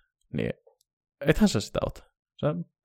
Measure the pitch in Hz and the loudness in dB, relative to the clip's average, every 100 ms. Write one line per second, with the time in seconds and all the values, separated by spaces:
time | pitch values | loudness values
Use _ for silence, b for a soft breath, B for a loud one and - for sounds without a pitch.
0 | _ _ _ - 55 - _ _ _ _ | _ _ _ -4 -4 -6 _ _ _ _
1 | _ - 143 160 208 110 - - - - | _ -6 0 4 4 2 -4 -4 -4 -6
2 | - _ _ - 143 170 170 _ | -18 _ _ -6 -4 -4 -8 _